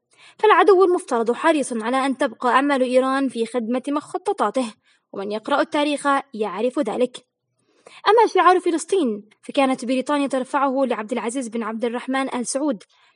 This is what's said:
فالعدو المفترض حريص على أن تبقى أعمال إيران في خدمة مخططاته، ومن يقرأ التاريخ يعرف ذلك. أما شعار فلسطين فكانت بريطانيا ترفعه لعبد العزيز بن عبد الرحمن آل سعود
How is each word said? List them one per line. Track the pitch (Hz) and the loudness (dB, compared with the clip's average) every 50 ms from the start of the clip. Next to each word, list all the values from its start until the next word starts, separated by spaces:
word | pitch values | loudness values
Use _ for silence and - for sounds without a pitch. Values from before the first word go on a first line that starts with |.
| _ _ _ _ - - _ - | _ _ _ _ -20 -20 _ 2
فالعدو | - 427 370 330 370 359 392 349 381 | 4 6 6 6 8 6 6 6 6
المفترض | 359 359 349 - - 262 233 226 220 | 4 2 0 -2 -2 -2 0 0 -2
حريص | 240 - - 330 311 294 240 - | -2 0 2 2 2 2 0 -2
على | 240 220 214 233 262 269 262 | -6 -6 -4 -2 -2 0 0
أن | 277 254 | -2 -2
تبقى | - 294 233 226 - - 247 | -2 -2 -4 -4 -2 0 2
أعمال | 233 254 285 285 285 254 | 2 2 2 2 2 0
إيران | 262 247 254 254 262 262 269 277 277 254 | 0 2 2 2 2 2 0 -2 -2 -4
في | - 233 226 | -4 -4 -6
خدمة | - - 247 220 214 247 254 - 285 | -4 -4 -4 -4 -2 -4 -4 -4 -4
مخططاته، | 285 302 - - - 359 - 415 202 - 233 208 - 262 247 220 - _ _ _ _ _ _ _ | -4 -6 -6 -6 -10 -6 -4 -4 -2 0 -2 0 0 -2 -4 -4 -8 _ _ _ _ _ _ _
ومن | - 202 196 208 | -12 -10 -8 -6
يقرأ | 208 220 - - 285 277 | -8 -8 -4 -2 0 0
التاريخ | 311 - - 294 294 294 285 - - 285 277 277 - _ - | 0 0 -2 -2 0 -2 -2 -2 0 0 0 0 -2 _ -6
يعرف | 208 208 196 175 196 240 254 - 311 | -6 -6 -4 -2 -2 -2 -2 -2 -2
ذلك. | 240 208 - - 247 247 - - - _ _ _ _ _ _ _ _ _ _ _ _ - - - - - | -2 -2 -2 -2 -2 -4 -4 -12 -20 _ _ _ _ _ _ _ _ _ _ _ _ -20 -20 -4 0 4
أما | 415 480 440 - - | 4 4 4 4 4
شعار | 370 320 349 370 349 | 4 4 6 4 4
فلسطين | - 359 330 311 - - 392 392 285 233 208 208 214 _ _ _ | 2 0 -2 -2 -2 -2 -2 0 0 -2 -2 -6 -10 _ _ _
فكانت | _ - - 285 269 262 262 262 247 | _ -4 0 0 2 2 0 -2 -2
بريطانيا | 220 269 254 254 - 294 285 285 | -2 -2 -2 -2 -2 -2 -2 -2
ترفعه | 254 269 262 240 - - 277 277 277 254 277 269 | -2 -2 -4 -4 -2 -2 -2 0 0 0 0 -2
لعبد | 240 247 208 220 208 | -2 -2 -6 -6 -6
العزيز | 254 226 196 240 226 277 247 220 | -6 -6 -6 -6 -6 -6 -8 -8
بن | 220 233 | -8 -6
عبد | 214 214 226 220 240 | -6 -6 -6 -6 -6
الرحمن | 233 226 240 - 262 262 269 269 262 - | -4 -4 -6 -6 -4 -4 -4 -4 -4 -4
آل | 247 226 | -6 -6
سعود | - - 269 302 294 226 180 - _ _ _ _ _ _ | -6 -6 -4 -2 -2 -4 -4 -10 _ _ _ _ _ _